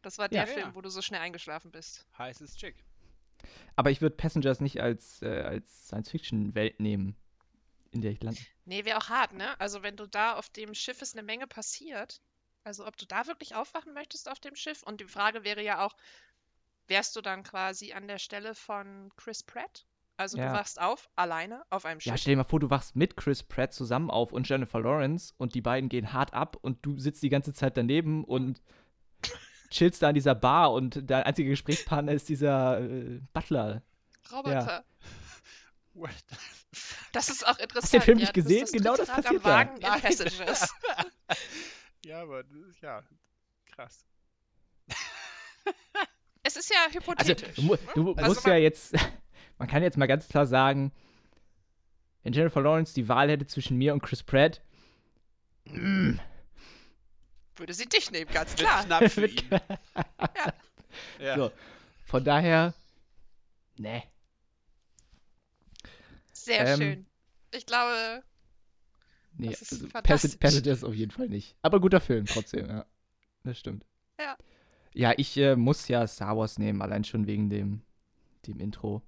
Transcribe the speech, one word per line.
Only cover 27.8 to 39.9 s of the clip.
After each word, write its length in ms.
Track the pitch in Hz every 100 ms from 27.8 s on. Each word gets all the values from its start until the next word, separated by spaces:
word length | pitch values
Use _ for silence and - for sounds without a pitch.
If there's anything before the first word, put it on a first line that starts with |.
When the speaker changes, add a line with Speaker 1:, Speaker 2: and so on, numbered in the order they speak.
| 117 151 160 156
Speaker 2:
und 360 | - 127 131 - _ _ _ _ _ _
Speaker 1:
<laughs> 480 | - - - - _
Speaker 2:
chillst 320 | - 170 -
da 60 | 151
an 60 |
dieser 200 | 147 135
Bar 380 | 123 127 156 165
und 340 | 123 131 143 135
dein 120 | 131
einziger 260 | 135 147 139
Gesprächspartner 640 | 139 - 165 - 147 147
ist 160 | 147 -
dieser, 520 | 143 143 135 131 117
äh, 380 | 123 127 123 123 135
Butler. 500 | 160 - 143 107 107 _ _ _ _ -
Speaker 1:
Roboter. 220 | 254 277
Speaker 2:
Ja. 320 | 269 226 170 - _ - - - -
Speaker 3:
<laughs> 540 | - - _ _ _
What 160 | 185 160 92 _
the 60 | - - - _
f- 340 | - - - -
Speaker 1:
Das 180 | 240 -
ist 140 | 269
auch 40 | -
Speaker 2:
Hast 100 | -
du 40 |
den 60 | 214
Speaker 1:
interessant, 360 | 240 - 240
Speaker 2:
Film 140 | - 226
Speaker 1:
ja. 40 |
Speaker 2:
nicht 120 | 214 190
Speaker 1:
Das 80 |
ist 0 |
Speaker 2:
gesehen? 160 | 151 208
Speaker 1:
das 100 | 277
Speaker 2:
Genau 240 | 226 208 262
das 100 | -
Speaker 1:
Glücksrad 120 | 254
am 40 | 240 -
Speaker 2:
passiert 100 | 208
da. 40 | 214
Speaker 1:
Wagen 200 | 254 262
in 60 |
Speaker 3:
Nein. 180 | 190